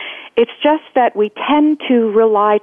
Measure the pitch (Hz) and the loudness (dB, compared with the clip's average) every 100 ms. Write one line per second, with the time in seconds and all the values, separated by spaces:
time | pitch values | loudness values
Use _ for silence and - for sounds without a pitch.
0 | - - - - 233 - 294 311 - 269 | -16 -18 -8 -2 -2 -2 -2 -2 -2 -2
1 | 240 196 208 - - 302 302 302 - 247 | 0 0 -4 -4 -2 2 2 0 0 0
2 | 226 208 226 208 208 208 | 2 2 2 2 2 0